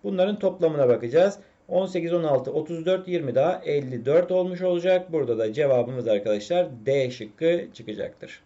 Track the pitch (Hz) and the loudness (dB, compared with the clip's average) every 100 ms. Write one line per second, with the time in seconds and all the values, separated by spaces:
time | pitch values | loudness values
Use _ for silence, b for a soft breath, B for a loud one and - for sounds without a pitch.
0 | 202 190 185 202 190 180 165 151 131 120 | -4 0 0 2 -2 0 0 2 4 4
1 | 117 151 190 196 B B - 175 190 185 | 2 4 4 0 B B -4 -2 0 -2
2 | 165 170 160 135 127 156 156 170 160 190 | -2 0 2 0 0 -4 -4 -4 0 0
3 | 185 175 139 117 151 185 - 147 131 123 | 0 -4 0 2 2 0 -2 -2 -2 -6
4 | 117 156 180 185 185 180 185 175 180 185 | 2 2 4 0 0 -2 -2 0 2 2
5 | 180 160 123 110 110 110 143 127 120 123 | 2 -2 0 0 -2 0 2 2 2 -4
6 | 113 104 110 104 - 175 175 123 107 139 | 0 0 2 -2 0 0 0 -4 -2 0
7 | 127 123 107 - 165 170 - - 107 104 | 0 -4 -14 -2 0 0 -2 -14 -12 -8
8 | - - - - | -8 -10 -18 -20